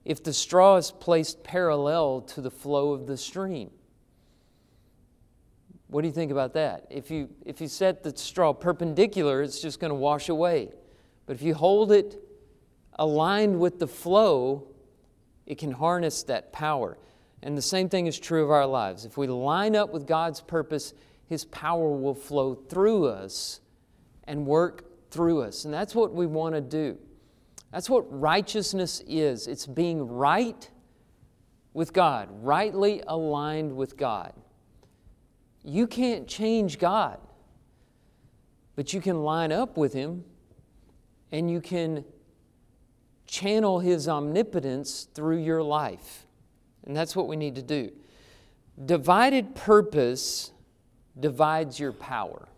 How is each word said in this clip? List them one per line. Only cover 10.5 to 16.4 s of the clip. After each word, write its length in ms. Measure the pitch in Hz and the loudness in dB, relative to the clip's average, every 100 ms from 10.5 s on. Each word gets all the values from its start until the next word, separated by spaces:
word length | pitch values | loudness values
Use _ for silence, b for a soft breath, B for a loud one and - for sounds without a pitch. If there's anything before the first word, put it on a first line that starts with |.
| 160 95 - b b b b - | 2 -2 -10 b b b b -12
But 80 | 127 | -4
if 80 | |
you 100 | 156 | -2
hold 380 | 156 170 202 214 | 2 4 6 6
it 280 | 208 208 - - - - _ _ _ _ - | 6 6 -4 -18 -20 -20 _ _ _ _ -2
aligned 600 | 156 151 160 202 214 180 | 0 2 2 4 2 4
with 180 | 175 175 | 2 0
the 100 | 165 | -6
flow, 800 | - 175 190 214 143 127 143 - - _ _ _ _ _ _ - | -6 2 6 6 4 2 -2 -8 -20 _ _ _ _ _ _ -14
it 140 | 147 | -10
can 120 | 151 | -8
harness 520 | 127 160 175 165 - | -2 0 2 0 -4
that 280 | - 120 | -4 -4